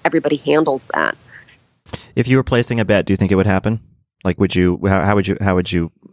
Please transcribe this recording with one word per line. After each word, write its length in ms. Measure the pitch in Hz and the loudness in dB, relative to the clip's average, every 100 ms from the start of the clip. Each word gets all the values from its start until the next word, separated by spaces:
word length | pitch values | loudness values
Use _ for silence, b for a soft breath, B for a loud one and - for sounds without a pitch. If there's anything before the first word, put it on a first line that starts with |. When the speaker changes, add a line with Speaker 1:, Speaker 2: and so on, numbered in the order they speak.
Speaker 1:
everybody 340 | 170 160 143 147 | -2 0 0 -2
handles 500 | 139 151 160 135 - | 0 2 2 -2 -4
that. 200 | - 78 - _ B B B _ _ - B B | -4 -4 -6 _ B B B _ _ -20 B B
Speaker 2:
If 120 | 131 127 | -4 2
you 100 | 131 | 2
were 60 | |
placing 360 | - 120 117 117 | 2 0 0 -2
a 60 | |
bet, 200 | 104 101 | 0 0
do 80 | 87 | 0
you 40 | 95 | 0
think 140 | 95 | 2
it 40 | |
would 100 | 95 | 2
happen? 340 | 98 95 107 110 - _ _ _ | 2 0 -2 -6 -8 _ _ _
Like, 160 | 95 90 | -4 0
would 160 | 95 | 0
you, 240 | 90 90 87 95 | 2 0 0 0
how, 180 | 98 | 0
how 100 | 101 | 2
would 120 | 104 95 | 0 0
you, 100 | - | -2
how 140 | 98 | 0
would 180 | 92 90 | 0 0
you, 200 | 87 82 _ - | -4 -4 _ -20